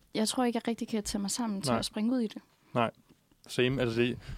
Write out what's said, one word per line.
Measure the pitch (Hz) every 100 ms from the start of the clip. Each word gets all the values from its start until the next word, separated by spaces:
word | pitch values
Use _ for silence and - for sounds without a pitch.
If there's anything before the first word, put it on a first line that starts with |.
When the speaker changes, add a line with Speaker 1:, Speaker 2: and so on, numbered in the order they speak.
| _
Speaker 1:
jeg | - 220
tror | -
ikke, | 240 233
jeg | 233
rigtig | 226 226
kan | 220
tage | 202 214
mig | 196
sammen | - 226 196
til | 139
Speaker 2:
Nej. | 165
Speaker 1:
at |
springe | 208 214 220
ud | 254
i | 220
det. | - - _ _
Speaker 2:
Nej. | 123 113 - _ - _ _ -
Same. | - 123 135
Altså, | 123 113
det, | 120 - -